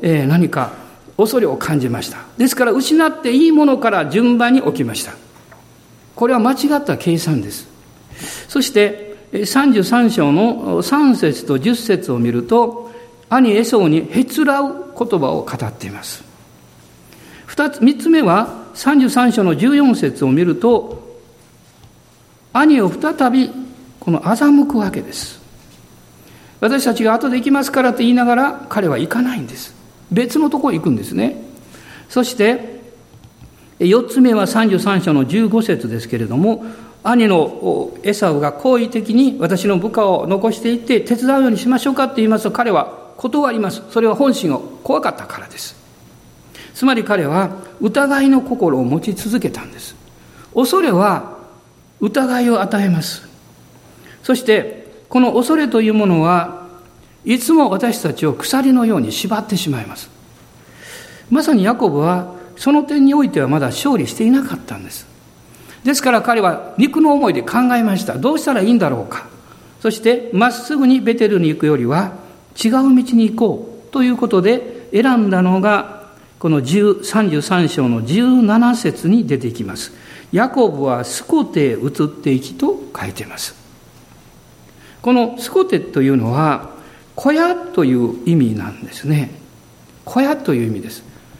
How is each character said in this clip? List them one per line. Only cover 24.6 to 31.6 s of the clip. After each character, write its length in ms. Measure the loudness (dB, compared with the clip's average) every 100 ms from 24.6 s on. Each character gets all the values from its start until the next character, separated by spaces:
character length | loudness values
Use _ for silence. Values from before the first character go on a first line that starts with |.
| 4
く 120 | 0
わ 100 | -2
け 80 | -6
で 120 | -10
す。 280 | -12 -14 -16 -20 -20 -20 -20 -20 -20 -20 -20 -20 -20 -20 -4
私 240 | -2 0
た 100 | 0
ち 80 | 0
が 120 | 2
後 140 | 2 0
で 100 | -2
行 60 |
き 60 | 2
ま 140 | 0
す 80 | 2
か 100 | 0
ら 100 | 0
と 60 | 2
言 120 | 2
い 40 |
な 100 | 2
が 100 | 4 2
ら、 300 | 0 -4 -8
彼 180 | -2 0
は 120 | -2
行 120 | -2
か 120 | -2
な 120 | -2
い 60 | -4
ん 80 | -10
で 80 | -14
す。 180 | -18 -20 -20 -20 -4
別 260 | -2 0 0
の 100 | 0
と 120 | 0
こ 80 | -2
ろ 60 |
へ 20 | -2
行 60 |
く 60 | 0
ん 60 | -2
で 60 |
す 100 | -2
ね。 300 | -2 -2 -4 -16 -20